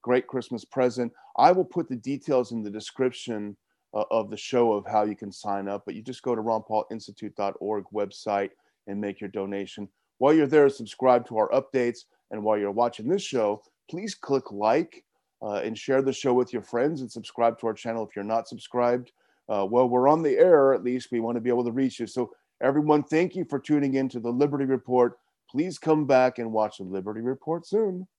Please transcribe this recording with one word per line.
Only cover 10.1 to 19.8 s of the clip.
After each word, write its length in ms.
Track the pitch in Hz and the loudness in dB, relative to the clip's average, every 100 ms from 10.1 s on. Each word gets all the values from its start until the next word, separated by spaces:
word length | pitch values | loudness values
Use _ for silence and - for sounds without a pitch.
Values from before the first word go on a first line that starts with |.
| _ | _
While 160 | 135 | 4
you're 140 | 160 143 | 6 6
there, 220 | 151 139 | 6 6
subscribe 580 | 135 110 - 127 123 117 | 4 -14 0 4 4 2
to 100 | 110 | -2
our 120 | 104 | 2
updates. 540 | 131 - 131 120 117 - _ _ | 0 0 -2 -2 -4 -18 _ _
And 100 | 107 | -4
while 140 | 104 104 | 0 0
you're 140 | 101 | 0
watching 360 | 101 120 - 113 | 0 -2 -2 -4
this 140 | 190 | -4
show, 400 | - 131 104 107 _ _ _ | -2 -2 0 -2 _ _ _
please 260 | 170 214 - | -10 -10 -12
click 360 | - 135 - | -4 -4 -4
like, 520 | 101 107 135 170 - _ _ _ _ | -2 0 2 -2 -12 _ _ _ _
uh, 120 | 110 104 | -8 -6
and 220 | 110 110 | -6 -8
share 240 | - 135 | 0 0
the 120 | 135 | 0
show 200 | 123 135 | -2 0
with 200 | 123 120 | 2 0
your 80 | 117 | -6
friends, 400 | - 120 139 160 | -6 -2 -2 -4
and 100 | 123 | -10
subscribe 480 | 117 - - 117 113 | -12 -14 0 0 0
to 80 | 113 | -6
our 60 | |
channel 340 | 107 117 113 107 | -6 -8 -8 -8
if 80 | 104 | -8
you're 80 | |
not 240 | 101 113 113 | -4 -4 -4
subscribed. 640 | 120 - 123 120 123 123 _ _ _ - | -16 -6 0 0 0 -4 _ _ _ -4
Uh, 160 | 107 98 | -2 2
while 240 | 120 | 2